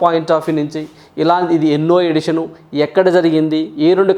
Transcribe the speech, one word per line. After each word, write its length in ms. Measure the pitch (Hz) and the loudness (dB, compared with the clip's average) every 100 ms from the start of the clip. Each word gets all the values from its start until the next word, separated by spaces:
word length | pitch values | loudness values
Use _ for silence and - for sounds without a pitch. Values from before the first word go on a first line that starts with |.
point 280 | 170 165 156 160 | 0 0 0 -2
of 60 | 156 | 0
view 100 | 160 | -4
నుంచి 240 | 147 156 156 - - - | -4 -8 -12 -16 -16 -4
ఇలా 140 | 160 175 175 165 | 0 0 0 0
ఇది 120 | 156 147 | 0 0
ఎన్నో 180 | 160 175 175 | 2 2 2
ఎడిషన్, 320 | 156 160 160 160 - _ 143 147 | -2 -2 -4 -6 -12 _ -4 -2
ఎక్కడ 200 | 196 185 175 | 0 2 2
జరిగింది, 440 | 165 156 156 156 160 151 156 | 2 0 0 -2 -4 -2 2
ఏ 40 | 185 | 2
రెండు 140 | 190 | 2